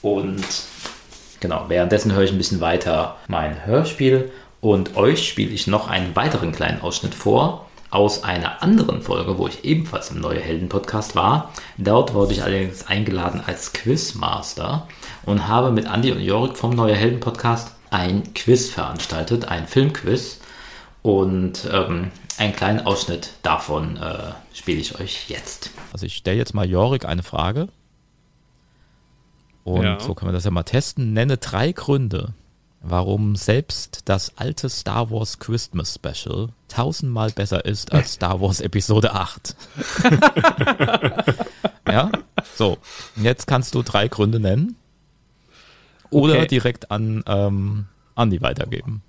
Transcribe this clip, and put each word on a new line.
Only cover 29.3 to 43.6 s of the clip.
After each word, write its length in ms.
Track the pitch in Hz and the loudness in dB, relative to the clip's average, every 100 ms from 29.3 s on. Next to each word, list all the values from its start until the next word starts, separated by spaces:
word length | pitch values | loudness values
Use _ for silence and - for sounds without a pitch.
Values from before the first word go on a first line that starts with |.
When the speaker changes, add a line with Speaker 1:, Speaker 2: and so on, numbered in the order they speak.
| _ _ _ | _ _ _
Speaker 1:
Und 200 | - 90 | -2 0
Speaker 2:
Ja. 160 | 104 101 | 2 0
Speaker 1:
so 140 | 117 - | -4 -4
können 140 | 92 | -2
wir 40 | 90 | -2
das 100 | 95 | 0
ja 60 | |
mal 120 | 87 | -2
testen. 480 | 85 127 - - 120 | 0 -2 -2 -2 0
Nenne 240 | 107 127 135 | 2 2 0
drei 340 | - 95 139 | -2 -2 0
Gründe, 600 | 175 - 139 120 92 90 107 _ _ _ _ | -2 0 0 2 -2 -6 -10 _ _ _ _
warum 540 | - 90 92 101 104 101 | -2 0 2 2 2 0
selbst 640 | - 117 151 - - - - | 2 0 0 -8 -10 -10 0
das 320 | 95 - - | 0 0 -6
alte 320 | 131 151 131 | -6 -4 -6
Star 420 | - - 107 113 | -6 -4 -2 -2
Wars 260 | 110 110 - | -2 -4 -6
Christmas 560 | - 113 - 90 - - | -4 -4 -2 -4 -4 -6
Special 540 | 80 - - - 113 - _ | -8 -8 -6 -4 -6 -8 _
tausendmal 600 | - 127 165 135 117 110 | -2 -2 -2 -4 -2 -2
besser 340 | 107 101 95 - | -2 -2 -2 -2
ist 260 | 104 - | -6 0
als 220 | 151 127 | 2 2
Star 280 | - 90 92 | -2 -2 0
Wars 180 | 98 98 | 0 0
Episode 520 | - 101 - 107 110 | 0 -2 4 4 4
acht. 420 | 98 92 - - - - - - - | 0 -4 -8 -14 -16 -18 -12 -8 2
<laughs> 760 | 247 156 302 - 330 - - 262 - 233 135 - - - - - - - - | 4 8 6 6 4 4 0 2 2 2 0 0 -2 -2 -4 -4 -6 -4 0
Ja? 220 | 104 175 - - - - - | 2 2 -2 -4 -8 -8 0
So, 220 | 107 90 - - - - | 2 0 -8 -18 -14 0
und 80 | |
jetzt 240 | 110 131 - | 2 2 2
kannst 280 | 131 | 0